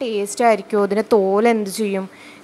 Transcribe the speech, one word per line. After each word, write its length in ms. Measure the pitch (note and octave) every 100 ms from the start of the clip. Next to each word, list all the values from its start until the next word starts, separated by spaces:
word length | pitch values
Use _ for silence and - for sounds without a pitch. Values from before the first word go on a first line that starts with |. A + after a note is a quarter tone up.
ടേസ്റ്റ് 420 | B3 G#3 G3+ -
ആയിരിക്കുമോ? 400 | A#3 G3+ F#3+ G#3
ഇതിൻ്റെ 200 | G3+ G3+ A3
തോൽ 360 | A3 F#3+ G3+ A#3
എന്ത് 220 | A3+ G3
ചെയ്യും? 380 | F#3 G#3 F#3+ F#3+ - - -